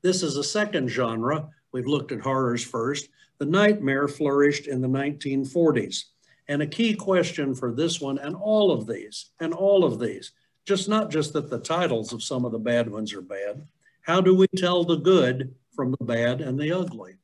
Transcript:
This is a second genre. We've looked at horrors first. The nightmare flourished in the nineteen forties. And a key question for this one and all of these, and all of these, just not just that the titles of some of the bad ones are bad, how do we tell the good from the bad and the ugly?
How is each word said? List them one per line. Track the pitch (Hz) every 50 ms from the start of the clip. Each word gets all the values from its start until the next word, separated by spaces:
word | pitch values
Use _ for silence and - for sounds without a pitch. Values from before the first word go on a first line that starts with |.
This | - 180 180 - -
is | 151 131
a | 143 139
second | - - 214 208 208 202 160 127
genre. | 123 - 123 127 117 113 113 113 127 151 156 151 - - _ _ _ -
We've | 127 117
looked | 131 147 143 - -
at | 139 107
horrors | - 135 135 131 131 120 120 117 117
first. | - - 117 113 131 143 143 - - _ _ _ _ _ _
The | 147
nightmare | 143 165 196 208 208 208 208 143 135 135 135 143
flourished | - - - 156 143 139 143 143 147 143 143 -
in | 143 135 127
the | 127
nineteen | 127 131 135 139 143 147 143 - 143 135 135 135
forties. | 135 - 175 170 160 139 120 101 - - - - _ _ _ _ _ _ _ _
And | - 143 147
a | 151
key | 147 - - 233 226 208
question | 214 - 196 190 180 165 170 - - 143 135 131
for | 127 - 123
this | 113 123 160 165 165 -
one | 143 135 135
and | 143 139 147 180
all | 185 196 214 214 214 208 190
of | 151 123 110
these, | 110 110 95 101 107 - - - _ _ _
and | 165 160 165
all | 165 190 196 202 196 175
of | 143 117 107
these, | 120 107 95 98 - - _ _ _ _ _ _ _
just | - 202 185 - 196
not | 214 214 214 -
just | 143 156 147 151 -
that | 151 139 -
the | 127 120
titles | - - 160 175 180 160 127 113 107 -
of | 123 110 -
some | - 139 127 123
of | 123
the | 110 113
bad | 110 120 120 120 117 113
ones | 101 107 110 104 101
are | 98
bad, | 90 90 101 98 101 104 104 143 - - _ _ _ _ _ _
how | _ - 170 185
do | 190 180 190
we | 185 190 190 -
tell | 185 185 180 180 180 170
the | 170 170
good | 151 139 180 190 175 135 123 127 131 131 127 - _ _ _ _
from | - 135 127
the | 127 - 120
bad | 113 120 117 117 120 127 135
and | 156 131 131 139
the | 147 151
ugly? | 170 185 185 180 170 110 95 92 95 _